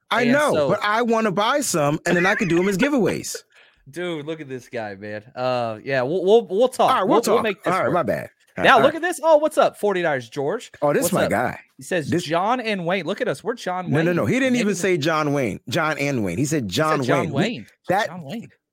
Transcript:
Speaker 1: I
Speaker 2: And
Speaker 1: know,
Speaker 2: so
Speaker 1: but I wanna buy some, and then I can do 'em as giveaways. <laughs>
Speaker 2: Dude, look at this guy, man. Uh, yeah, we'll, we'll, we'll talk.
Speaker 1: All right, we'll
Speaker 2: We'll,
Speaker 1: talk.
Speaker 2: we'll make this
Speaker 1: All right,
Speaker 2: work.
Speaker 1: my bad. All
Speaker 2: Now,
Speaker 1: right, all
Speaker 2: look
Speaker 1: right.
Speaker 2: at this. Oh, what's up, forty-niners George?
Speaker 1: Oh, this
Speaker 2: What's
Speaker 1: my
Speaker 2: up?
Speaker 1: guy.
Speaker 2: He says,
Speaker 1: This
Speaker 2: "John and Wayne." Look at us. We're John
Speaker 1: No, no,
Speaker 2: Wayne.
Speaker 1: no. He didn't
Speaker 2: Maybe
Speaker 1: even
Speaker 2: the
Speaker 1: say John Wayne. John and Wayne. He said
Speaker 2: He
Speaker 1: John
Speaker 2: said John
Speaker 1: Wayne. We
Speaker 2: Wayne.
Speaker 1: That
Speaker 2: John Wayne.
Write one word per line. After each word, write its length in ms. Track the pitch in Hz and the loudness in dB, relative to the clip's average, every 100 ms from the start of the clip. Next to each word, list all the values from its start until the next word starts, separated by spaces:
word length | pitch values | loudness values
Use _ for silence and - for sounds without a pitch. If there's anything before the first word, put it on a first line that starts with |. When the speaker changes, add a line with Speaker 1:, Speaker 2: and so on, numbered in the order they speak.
| - | -4
Speaker 1:
I 140 | 214 | 0
Speaker 2:
And 80 | 240 | 2
Speaker 1:
know, 200 | 277 294 | 4 2
Speaker 2:
so 160 | 165 143 | 2 2
Speaker 1:
but 120 | 196 | 0
I 180 | 208 220 | 0 0
wanna 320 | 240 226 220 | 2 2 0
buy 280 | 185 214 285 | 0 0 0
some, 380 | - 170 147 147 | 0 0 0 0
and 100 | - 180 | 0 2
then 100 | 180 | 2
I 80 | |
can 140 | 214 190 | 2 2
do 100 | 170 | 2
'em 100 | 190 | 2
as 80 | 190 | 2
giveaways. 600 | 277 285 165 73 - - | 2 2 2 0 -6 -12
<laughs> 480 | - _ _ _ - | -14 _ _ _ -16
Speaker 2:
Dude, 360 | 143 180 160 143 | -8 -6 -6 -8
look 140 | 160 | -10
at 60 | 143 | -10
this 180 | 131 - | -12 -10
guy, 260 | 117 107 98 | -8 -8 -10
man. 260 | 104 107 110 | -10 -12 -12
Uh, 440 | - 127 123 117 110 | -4 -2 0 -2 -6
yeah, 200 | 131 135 | -4 -2
we'll, 200 | 127 185 | 0 0
we'll, 240 | 180 226 190 | 4 4 4
we'll 220 | 185 254 | 2 2
talk. 220 | - 202 | 4 4
Speaker 1:
All 60 | 254 | 4
right, 60 | |
we'll 40 | 196 226 | 4 2
Speaker 2:
We'll, 40 | |
Speaker 1:
talk. 120 | 233 - | 4 2
Speaker 2:
we'll 60 | |
make 200 | 220 196 | 2 -2
this 80 | - | -2
Speaker 1:
All 60 | 185 | 0
right, 60 | 127 | 2
Speaker 2:
work. 80 | |
Speaker 1:
my 80 | 170 | 0
bad. 260 | 123 76 58 _ _ - | 0 -2 -6 _ _ 0
All 60 | |
Speaker 2:
Now, 60 | 185 | 4
Speaker 1:
right, 40 | 254 | 6
all 40 | |
Speaker 2:
look 100 | 262 | 6
Speaker 1:
right. 100 | 320 | 2
Speaker 2:
at 60 | 349 | -4
this. 100 | 339 | 0
Oh, 160 | 311 302 | 4 4
what's 180 | 302 294 | 4 2
up, 220 | 196 - | 2 2
forty-niners 500 | 208 185 165 139 117 | -2 0 0 -2 -4
George? 420 | 143 139 226 - - | -6 -4 -4 -8 -4
Speaker 1:
Oh, 100 | 147 | 0
this 120 | 151 | 0
Speaker 2:
What's 80 | 170 | 0
Speaker 1:
my 100 | 185 | 0
Speaker 2:
up? 60 | 139 | 0
Speaker 1:
guy. 300 | 98 120 - - - | 0 -2 -4 -14 -18
Speaker 2:
He 40 | |
says, 260 | 135 185 135 | -6 -4 -2
Speaker 1:
This 120 | 156 | -2
Speaker 2:
"John 360 | 143 165 196 254 | -2 -2 0 -2
and 240 | 220 202 | -2 -4
Wayne." 220 | 165 196 165 | -2 -2 -4
Look 160 | 202 | -4
at 60 | 220 | -4
us. 140 | 143 | -4
We're 120 | 180 | -6
John 360 | - - 180 175 | -8 -6 -6 -2
Speaker 1:
No, 120 | 143 | 0
no, 40 | 165 | 0
Speaker 2:
Wayne. 60 | 170 | 0
Speaker 1:
no. 100 | 113 | 0
He 80 | |
didn't 180 | 240 262 | 0 0
Speaker 2:
Maybe 40 | 247 | 0
Speaker 1:
even 80 | 208 | 0
Speaker 2:
the 20 | |
Speaker 1:
say 240 | 180 196 180 | 0 0 0
John 340 | 147 156 151 | 0 0 0
Wayne. 280 | 143 120 87 - | 0 -2 -4 -6
John 260 | 151 156 143 | -2 -2 -2
and 240 | 139 131 | -2 -2
Wayne. 140 | 95 87 | -2 -2
He 60 | |
said 200 | 135 156 | -2 -2
Speaker 2:
He 40 | 104 | -2
Speaker 1:
John 300 | 95 156 151 | -2 0 0
Speaker 2:
said 80 | 123 | 0
John 120 | 147 107 | 0 0
Speaker 1:
Wayne. 20 | |
We 20 | 135 | -2
Speaker 2:
Wayne. 240 | 220 175 98 _ - | -2 -4 -12 _ -4
Speaker 1:
That 200 | 185 226 | -2 -2
Speaker 2:
John 140 | 180 | -6
Wayne. 260 | 135 226 165 _ _ | -12 -12 -14 _ _